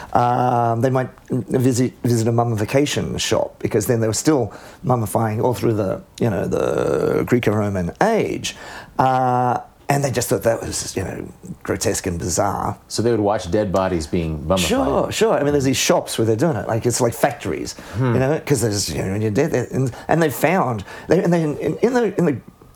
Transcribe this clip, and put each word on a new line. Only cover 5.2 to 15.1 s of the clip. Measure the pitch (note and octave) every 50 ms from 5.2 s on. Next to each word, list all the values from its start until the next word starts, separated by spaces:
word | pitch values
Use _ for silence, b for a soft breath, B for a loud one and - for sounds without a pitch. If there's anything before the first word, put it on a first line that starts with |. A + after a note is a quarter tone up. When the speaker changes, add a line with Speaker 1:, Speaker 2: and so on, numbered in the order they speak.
| A#2 A2 G#2+ A#2 A#2+
Speaker 1:
all | B2+ A#2+
through | - A2 A#2+ A2
the, | G#2 G2+ F#2 - - - - - -
you | - A#2
know, | G2 G2+ -
the | F#3 - - B1+ B1 C2 - - - - - - - - - -
Greco-Roman | F#2 B2 B2 A#2 A2 G#2 G#2+ G#2 G2+ G2 F#2 F2 E2+ - -
age. | F3+ G#3+ A3+ G3 A#2+ E2 - - - - - B B B B B B B B
Uh, | - C3 C3 C3 B2+ B2+ B2+ B2 B2 B2 B2 A2+ - - - - _ - -
and | C#3+ C#3 B2+
they | C3+
just | G#2 B2 A#2
thought | - B2 G2+ -
that | A2+ A2+ -
was, | - E2+ - - - - -
you | - F#2+
know, | E2+ D2 - - - - - - - E2+ - -
grotesque | - F#2 E2+ - A2 F#2+ - -
and | F#2+ F2 E2+
bizarre. | F2+ F2+ E2 G2+ G2+ G2 - - - - - - - -
Speaker 2:
So | - -
they | A2 A#2+
would | A#2 G#2+
watch | G#2 G2+ G#2 - - F2
dead | F#2+ G#2+ G#2 F#2+
bodies | E2+ G2 F#2+ F#2 F#2 E2 D#2
being | - - F2 E2 D#2+ D#2 D2+ C#2
mummified? | D#2 F#2 F#2+ F2
Speaker 1:
Sure, | D#2 A3+ C4+ C4 C4+ - G3 - -